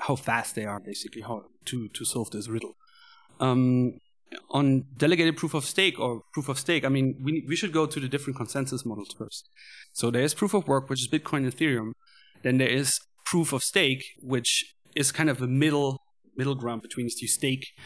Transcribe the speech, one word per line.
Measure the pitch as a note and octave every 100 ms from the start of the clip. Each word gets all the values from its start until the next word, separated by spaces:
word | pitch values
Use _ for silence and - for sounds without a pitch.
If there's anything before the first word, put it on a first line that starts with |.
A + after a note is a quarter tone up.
how | -
fast | C3+ - A#2 -
they | A#2 G#2
are, | G2+
basically, | G2+ G2+ - A#2
how | G#2+ A2 - _
to, | - B2 G#2+
to | -
solve | A2+ B2 A2
this | G#2 A2
riddle. | A2+ - - _ _ - - _ -
Um, | C3 B2+ B2+ B2+ B2 - _ _ - - -
on | C#3 C#3 C3+ - -
delegated | D#3+ F3 E3 D#3+
proof | D#3+
of | D#3
stake | C3+ - F#3+ -
or | B2+ A2+ -
proof | D#3 C#3
of | C3
stake, | - D#3+
I | C3+
mean, | C3+ C3 C3
we, | C3+ D#3+ C3
we | E3
should | G3+
go | D#3 D#3
to | D3+
the | C3
different | C#3 C#3 C3
consensus | A2 C#3 C3 C3
models | A#2 G#2+ G2 -
first. | A2 - - - - - -
So | - A#2
there | A#2+
is | D3+
proof | - G3+
of | G#3 D3
work, | C#3 C3+
which | C3
is | B2
Bitcoin | D#3 - C#3+
and | B2+ -
Ethereum. | D#3+ A#2+ A2 - - - - -
Then | C3 C3
there | B2+
is | C3 C3+ - - _
proof | - F3 D#3+
of | C3+
stake, | - G3 C#3+ C3 - -
which | B2+ B2+ A#2 - - _ -
is | D3+ C3+
kind | - D#3+
of | C3
a | B2+
middle, | C3+ D3+ D3 C#3 C3+ _ _ _ B2
middle | C3+
ground | C3+ A#2 A#2
between | - - A#2+
these | -
two. | A2+
Stake, | - C#3 C3 - -